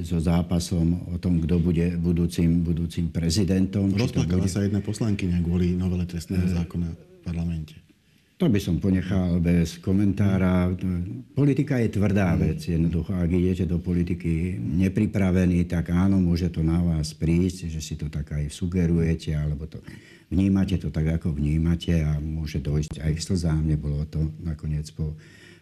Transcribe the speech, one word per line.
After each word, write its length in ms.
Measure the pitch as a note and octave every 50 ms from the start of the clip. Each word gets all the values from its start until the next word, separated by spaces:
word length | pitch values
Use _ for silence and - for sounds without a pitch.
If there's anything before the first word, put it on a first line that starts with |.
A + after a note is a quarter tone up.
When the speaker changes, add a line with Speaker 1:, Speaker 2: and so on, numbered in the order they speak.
| F2
Speaker 1:
so 140 | E2 F2 E2+
zápasom 880 | D#2 F2 E2+ F2 F2 - F2+ E2+ E2 - F#2+ E2+ E2 E2 F2 F2 - F2
o 60 | F2 F2
tom, 220 | - F2+ F2 E2
kto 160 | E2 D#2 F2 F2
bude 400 | D#2+ F2+ E2+ E2+ E2+ F2 F2 E2+
budúcim, 640 | E2 F2 F2 E2 F2 E2+ - - E2+ E2 E2 F2
budúcim 480 | E2+ E2 E2+ D#2+ E2+ E2 - F2+ E2+ D#2+
prezidentom, 800 | - E2 D#2+ E2+ F2 A2 G2 E2+ F#2+ F#2+ F#2+ - - G#2 G2 G2
či 60 | F#2+
to 60 | G2+ A#2+
Speaker 2:
Rozplakala 380 | C3 - F2+ E2 D#2+ F2+ F#2 F#2+
Speaker 1:
bude 80 | F#2+
Speaker 2:
sa 100 | E2+ G#2
jedna 160 | G2+ G2 G2+ G2+
poslankyňa 600 | G2+ - G#2+ - B2+ A2 G2+ G2 G2 F2+ F2 F2+
kvôli 320 | E2+ E2+ F2 F2+ F2+ F2 F2+
novele 320 | F2+ F#2 F#2 F2+ F2+ F2
trestného 400 | F2 F2 E2 D#2 - G2 F#2 F2+
Speaker 1:
Eh. 80 | F#2 F#2 E2+
Speaker 2:
zákona 260 | E2+ D#2+ - E2+ E2+ E2 D#2+
v 40 | - - - - - -
parlamente. 500 | F2 E2 E2+ E2+ E2+ E2+ D#2+ D#2 - - - _ _ _ _ _ _ _ _ _ _ _
Speaker 1:
To 160 | - F#3 D#3
by 80 | G#2 G2+
som 240 | - F#2+ E2+ D2+
ponechal 560 | G2+ G2 F#2+ F2+ - - G2+ F#2+ F2+ F2+ E2+ F2
bez 400 | E2 F2 F2 F2 E2 E2 - -
komentára. 880 | - G2+ F#2+ G2 G#2 G2 F#2 - G#2 G2 F#2+ F#2 F#2+ F#2 F2+ F2+ F2+ F2+ F#2 F2+ - F#2 F2+ F2 F2+ G2+ A#2+ B2+ - - - C3
Politika 400 | C#3+ D3 C3 - C3+ - C#3 B2
je 160 | A2+ G#2+ -
tvrdá 380 | G2+ G2 G#2 F#2+ G#2 F#2+ F2 E2
Speaker 2:
Mhm. 60 | -
Speaker 1:
vec. 180 | - D#2 D#2 - -
Jednoducho, 480 | - E2+ D#2+ E2 E2 E2+ F2 F#2 - G2
ak 160 | F2+ F2 E2
idete 340 | F2+ F2+ F2 F#2 F#2 F2 F#2
do 140 | E2 F2 E2
politiky 800 | - F#2+ F2 F2 F2 F2 F2+ E2+ - E2+ E2 D#2 F2 F#2 F#2 A2
nepripravený, 1040 | A#2 - - F2+ F#2+ F#2+ F#2 G#2 G#2+ - - G#2 G2 F#2 F2+ F#2 F#2 F2+ F2 F2 F2 -
tak 240 | F2 E2+ D#2+ - F2
áno, 240 | F2 F#2 G2 G2 F#2+
môže 320 | F#2 E2+ E2+ E2 F#2 E2+
to 100 | - E2+ D#2+
na 160 | D#2+ E2 E2+
vás 320 | F2 F2 E2 D#2 D#2 D#2 -
prísť, 560 | - D2+ D#2 E2 E2+ F#2 F#2 F2 - - E2
že 100 | D#2+ D#2
si 140 | D2+ - D#2
to 160 | D#2 D#2 D2
tak 240 | D2+ D2 C#2+ - D2+
aj 160 | D2+ D2+ D2
sugerujete, 800 | - - F#2+ E2+ F2 F#2 F2 E2 E2+ E2+ E2 D#2+ E2 D#2+ - D#2+ D#2 D2+
alebo 320 | D2+ D2+ D2 C#2 - -
to 80 | - - - - - - - - - - - - -
vnímate 420 | F2+ G2 G2 F#2+ G2 F#2+ F#2+ F#2+ E2
to 80 | - D2+
tak, 240 | D2 E2 D#2 D#2+ D#2+
ako 160 | E2 - F2+ D2 C#2
vnímate, 560 | D2 D2 D2+ D#2+ D#2+ E2 E2+ E2 - - F2 E2 D2+
a 140 | D2+ D2+ D2
môže 400 | D2+ D#2 D#2 D#2+ D#2 D2+ - D2
dojsť 480 | C#2 D2 C#2+ D2+ D2+ - - - D2+
aj 60 | D#2 D2+
k 40 | D#2
slzám. 420 | - - G2+ F2 E2 E2 D#2 D#2 D#2
Nebolo 380 | D#2+ D2+ C#2+ C#2+ D2 C#2+ C#2+ D#2 -
to 240 | - D2+ D#2 D#2 - -
nakoniec 480 | E2+ E2 D#2 D2+ - D2+ D2+ D2+ D2+ -
po 240 | - - D#2 D#2 D2+ - - - - - - - - -